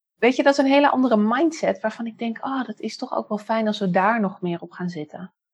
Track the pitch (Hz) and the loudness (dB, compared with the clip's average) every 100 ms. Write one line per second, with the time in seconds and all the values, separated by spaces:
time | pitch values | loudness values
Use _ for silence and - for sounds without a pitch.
0 | _ _ 233 254 277 277 269 277 285 254 | _ _ 2 4 2 4 4 4 4 4
1 | 254 220 214 240 330 320 190 196 220 - | 2 2 2 2 0 0 -2 -2 -4 -6
2 | 233 220 233 226 262 269 240 214 220 - | -10 -6 -8 -6 -6 -4 -6 -8 -10 -10
3 | 254 - 226 208 - 226 220 208 196 185 | -6 -6 -4 -6 -2 -2 0 -2 0 2
4 | 196 233 196 190 180 170 - - 180 170 | 2 2 -2 -2 -6 -6 -10 -10 -8 -8
5 | 151 - 185 _ _ | -10 -12 -16 _ _